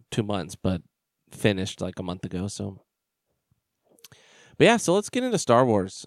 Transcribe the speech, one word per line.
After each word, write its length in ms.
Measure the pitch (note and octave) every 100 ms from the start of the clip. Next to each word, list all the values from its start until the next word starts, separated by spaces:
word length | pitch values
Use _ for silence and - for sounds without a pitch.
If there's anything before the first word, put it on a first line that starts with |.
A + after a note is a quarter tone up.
| -
two 120 | -
months, 320 | G#2 G2+ E2+
but 280 | - F#2 F2 - _ _ _ _
finished, 480 | - A2 F#2+ G2 -
like, 180 | F2+ -
a 40 |
month 220 | F#2 F#2
ago, 220 | F2+ F2 G2
so. 320 | - G2+ G2 _ _ _ _ _ _ _ _ _ _ _ _ - - _ _ _ -
But, 80 | E3+
yeah, 100 | A#3
so 180 | -
let's 160 | F#3+ -
get 140 | B3
into 140 | B3+ G#3
Star 260 | - A#2 B2+
Wars. 400 | G#2+ F#2+ -